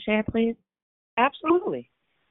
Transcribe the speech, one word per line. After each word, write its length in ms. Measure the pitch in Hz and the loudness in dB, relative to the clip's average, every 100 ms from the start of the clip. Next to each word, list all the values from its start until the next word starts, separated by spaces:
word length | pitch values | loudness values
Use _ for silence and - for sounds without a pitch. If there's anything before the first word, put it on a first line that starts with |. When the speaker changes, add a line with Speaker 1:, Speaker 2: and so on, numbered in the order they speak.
Speaker 1:
share, 200 | - 214 | 0 -2
please? 320 | 214 226 226 233 _ _ _ _ _ - | 0 0 -2 -2 _ _ _ _ _ 0
Speaker 2:
Absolutely. 720 | 269 - 320 349 392 127 120 _ _ _ _ | 0 0 2 2 2 -6 -8 _ _ _ _